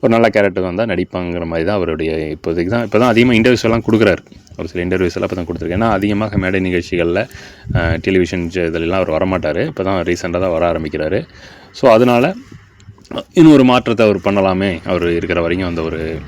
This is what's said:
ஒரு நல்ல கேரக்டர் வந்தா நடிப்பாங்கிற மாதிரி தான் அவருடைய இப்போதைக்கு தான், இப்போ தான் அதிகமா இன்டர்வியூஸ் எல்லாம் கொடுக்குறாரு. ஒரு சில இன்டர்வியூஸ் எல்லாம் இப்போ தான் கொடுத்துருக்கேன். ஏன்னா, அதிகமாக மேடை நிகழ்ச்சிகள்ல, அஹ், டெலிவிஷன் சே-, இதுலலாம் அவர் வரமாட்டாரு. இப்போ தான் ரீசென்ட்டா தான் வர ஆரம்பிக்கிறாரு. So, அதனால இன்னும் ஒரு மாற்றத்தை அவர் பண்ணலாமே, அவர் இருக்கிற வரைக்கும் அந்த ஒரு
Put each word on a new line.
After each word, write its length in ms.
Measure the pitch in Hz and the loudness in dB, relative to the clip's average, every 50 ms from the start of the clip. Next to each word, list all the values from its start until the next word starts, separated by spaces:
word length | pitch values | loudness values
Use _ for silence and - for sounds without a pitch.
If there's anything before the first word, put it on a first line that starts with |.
ஒரு 120 | - 127 113 | 2 4 4
நல்ல 160 | 117 117 110 | 4 4 4
கேரக்டர் 360 | 104 110 101 98 90 98 92 | 4 4 2 2 0 -2 -4
வந்தா 200 | 92 87 92 113 | -4 -2 -4 -2
நடிப்பாங்கிற 600 | 117 95 90 90 - - 92 90 87 87 87 82 | -2 -2 -2 -4 -4 -4 -6 -6 -4 -4 -4 -6
மாதிரி 200 | 82 82 82 80 | -4 -4 -2 -2
தான் 100 | 87 104 | 0 0
அவருடைய 340 | 101 90 82 80 78 80 80 80 80 80 78 | 0 -2 -2 -2 -4 -4 -4 -4 -4 -4 -6
இப்போதைக்கு 380 | 76 78 - 82 82 87 87 90 | -8 -8 -6 -4 -2 -2 -2 -2
தான், 160 | 104 120 120 | -2 -2 -4
இப்போ 140 | 104 - 107 | 0 0 2
தான் 100 | 120 127 | 2 4
அதிகமா 240 | 113 113 120 127 120 | 4 4 2 4 2
இன்டர்வியூஸ் 320 | 110 113 123 123 110 - | 4 4 4 2 2 0
எல்லாம் 180 | 113 113 117 110 | 0 -2 -2 0
கொடுக்குறாரு. 400 | - 113 107 113 104 87 - - _ - - - - - | 0 2 4 4 2 2 0 -4 _ -20 -20 -20 -20 -14
ஒரு 120 | - 82 85 | -12 -12 -10
சில 160 | - 90 87 | -6 -6 -4
இன்டர்வியூஸ் 320 | 90 92 92 92 87 - | -4 -2 0 -2 -2 -2
எல்லாம் 120 | 95 95 90 | -4 -6 -6
இப்போ 80 | 90 90 | -6 -8
தான் 80 | 85 | -8
கொடுத்துருக்கேன். 340 | 85 87 - 82 82 85 98 | -8 -8 -8 -6 -4 -2 0
ஏன்னா, 100 | 113 120 | 0 0
அதிகமாக 480 | 104 95 98 104 104 101 107 107 101 101 | 0 0 0 -2 -2 -2 -4 -2 -2 -2
மேடை 220 | 95 92 95 95 | -2 0 -2 -2
நிகழ்ச்சிகள்ல, 600 | 95 92 90 87 87 - - 87 85 85 85 95 113 - - - - - - - - - - | -2 0 -2 -2 -4 -2 -2 -2 0 0 0 -2 -4 -4 -10 -20 -20 -20 -20 -20 -12 -6 -4
அஹ், 220 | - 85 82 82 80 | -2 0 0 -2 0
டெலிவிஷன் 500 | - - 95 92 90 85 95 90 87 85 | -2 0 2 2 0 0 -2 -4 -6 -4
சே-, 160 | 85 92 87 | -4 -4 -4
இதுலலாம் 340 | 82 80 82 82 82 90 95 | -2 -2 -4 -4 -2 -2 -2
அவர் 100 | 92 85 | -2 -2
வரமாட்டாரு. 560 | 78 78 95 95 95 87 80 78 76 85 123 | 0 -2 0 0 -2 -2 -2 -2 -2 -2 -4
இப்போ 160 | 160 151 - 95 | -4 -4 -6 -4
தான் 220 | 95 98 92 85 | -2 -2 -2 -2
ரீசென்ட்டா 360 | 87 87 85 - 90 85 87 | -2 -4 -4 -4 -6 -4 -2
தான் 100 | 92 95 | -2 -2
வர 220 | 82 80 85 85 85 | -2 0 0 -2 -2
ஆரம்பிக்கிறாரு. 480 | 82 80 78 76 78 76 78 90 113 165 - - - - - - - - - - | -2 -6 -6 -6 -6 -4 -4 -4 -4 -6 -8 -18 -20 -20 -20 -20 -20 -20 -20 -10
So, 180 | - - 131 | 0 4 4
அதனால 440 | 110 110 123 123 123 120 123 165 190 240 - - - - - _ _ _ - - - _ _ - - - - _ _ | 6 6 6 4 4 2 2 0 -2 -6 -14 -20 -20 -20 -20 _ _ _ -20 -20 -20 _ _ -14 -14 -14 -14 _ _
இன்னும் 180 | 185 165 160 151 | 6 8 8 8
ஒரு 120 | 139 131 | 8 8
மாற்றத்தை 420 | 127 123 123 117 127 117 104 113 | 6 4 4 2 0 0 2 4
அவர் 120 | 107 101 95 | 2 2 2
பண்ணலாமே, 600 | 87 101 98 101 95 95 92 92 95 98 90 80 - | 0 0 0 2 2 2 2 0 -2 -2 -4 -4 -4
அவர் 240 | - 92 87 85 85 85 | -4 -2 -2 0 0 0
இருக்கிற 280 | 85 82 85 87 87 | -2 -2 -2 -2 -2
வரைக்கும் 280 | 85 82 87 92 95 87 | 0 -2 -2 -2 -2 -4
அந்த 140 | 87 82 80 | -4 -4 -4
ஒரு 180 | 80 80 80 80 80 80 73 73 | -4 -4 -6 -6 -6 -8 -10 -12